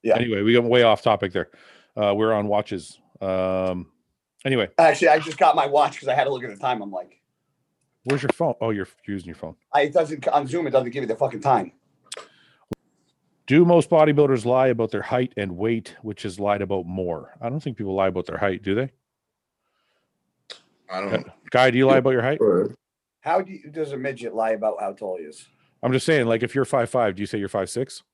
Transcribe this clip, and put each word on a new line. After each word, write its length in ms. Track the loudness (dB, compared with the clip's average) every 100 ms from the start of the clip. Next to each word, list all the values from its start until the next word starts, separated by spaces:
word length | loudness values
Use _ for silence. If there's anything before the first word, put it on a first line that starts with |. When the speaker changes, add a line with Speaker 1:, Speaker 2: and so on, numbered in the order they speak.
Speaker 1:
Yeah. 120 | 2 0
Speaker 2:
Anyway, 260 | 2 0
we 120 | 2
got 100 | 2
way 200 | 4 4
off 180 | 4 4
topic 320 | 2 0 0
there. 160 | -4 -6 _ -20 -20 _ -2
Uh, 180 | 0 2
we're 160 | 2
on 140 | 0 0
watches. 520 | -2 -2 -10 -12 -20 _ -10
Um, 720 | -4 -2 -2 -2 -2 -4 -10 _ _ _ _ _ -4
anyway. 240 | -2 0 4
Speaker 1:
Actually, 320 | 4 4 4
I 100 | 4
just 180 | 0 2
got 180 | 4 4
my 100 | 2
watch 340 | 2 0 -2
'cause 80 | -2
I 60 |
had 120 | 0 0
to 40 |
look 140 | -4
at 60 | -10
the 60 | -6
time. 240 | -4 -4
I'm 100 | -6
like, 220 | -12 -14 _ _ _ _ _ _ _ _ _ -4
Speaker 2:
Where's 160 | -2
your 60 | 0
phone? 240 | -2 -2 -2
Oh, 80 | -4
you're, 180 | -4 -6 _ -10
you're 100 | -10
using 120 | -10
your 80 | -14
phone. 200 | -16 -16 _
Speaker 1:
I, 80 | -2
it 120 | 2
doesn't, 320 | 0 -2 -4 -2
on 180 | -2 -2
Zoom, 180 | -4 0
it 40 |
doesn't 220 | 0 0
give 120 | -6
you 40 | -6
the 80 | -2
fucking 240 | -4 -2
time. 320 | 2 2 0 _ _ _ _ -20 -20 _ _ _ _ -14 _ _ _ _ _ _ 2
Speaker 2:
Do 180 | 6 8
most 240 | 6 6
bodybuilders 560 | 4 6 4 2 2 2
lie 220 | 2 2
about 240 | 0 -2
their 100 | -4
height 320 | -4 -2 -2 -6
and 220 | -8 -4
weight, 400 | -2 -2 -6 -16
which 200 | -14 -10
is 160 | -12 -4
lied 220 | -2 -2
about 240 | -2 -4 -6
more? 500 | -6 -6 -8 -12 -10
I 80 | -8
don't 100 | -6
think 160 | -8 -8
people 200 | -4 0
lie 120 | 0
about 180 | -2 -6
their 120 | -4
height, 240 | -4 -2
do 120 | -4 -4
they? 160 | -4 _ _ _ _ _ _ _ _ _ _ _ _ _ _ _ _ -20 _ _ _
Speaker 3:
I 120 | -8
don't 120 | -4
Speaker 2:
Uh, 100 | -4 -6 _ -2
Guy, 200 | 4 4
do 60 | 6
you 80 | 4
lie 100 | 4
about 140 | 4
your 100 | 0
height? 160 | 0 2
Speaker 3:
Sure. 360 | 2 4 0 -6 _ _ _ _
Speaker 1:
How 200 | -2 -2
do 100 | -2
you, 180 | -14 -14
does 220 | -8 -8
a 60 | -6
midget 360 | -6 -6 -8
lie 180 | -2 -2
about 280 | 0 -2 -2
how 140 | -8
tall 240 | -8 -10 -10
he 80 | -12
is? 220 | -18 -20 _ _ _
Speaker 2:
I'm 80 | -2
just 140 | -2 2
saying, 220 | 2 2
like, 160 | 0
if 120 | 0 -2
you're 100 | 0
five 240 | 0 0
five, 260 | 0 0 -2
do 60 |
you 40 | -6
say 120 | -6
you're 120 | -4
five 200 | -4 -4
six? 340 | -6 -8 -10 _